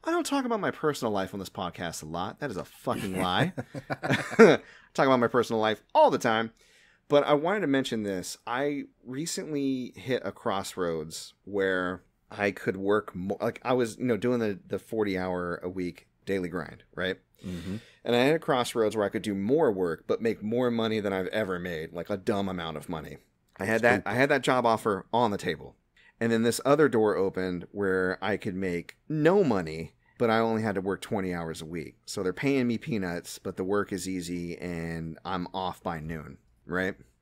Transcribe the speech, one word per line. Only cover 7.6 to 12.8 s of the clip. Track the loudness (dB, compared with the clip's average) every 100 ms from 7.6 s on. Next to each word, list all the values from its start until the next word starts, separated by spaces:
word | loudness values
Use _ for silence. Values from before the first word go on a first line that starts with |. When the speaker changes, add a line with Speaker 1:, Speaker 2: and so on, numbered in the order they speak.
Speaker 1:
to | 2
mention | 0 0 -4
this. | -2 -4 -6 -12 -6
I | -2 -2 -4 -10 _
recently | -12 -8 -6 -6 -6 -2 -2 -2 -6 -12
hit | -2 -2
a | -2
crossroads | -6 -2 -2 -4 -2 -2 -2 -6 -12 -14 _
where | -8 0 2 2 0 -4 _ _ _
I | -2 0
could | 0 -4
work | -2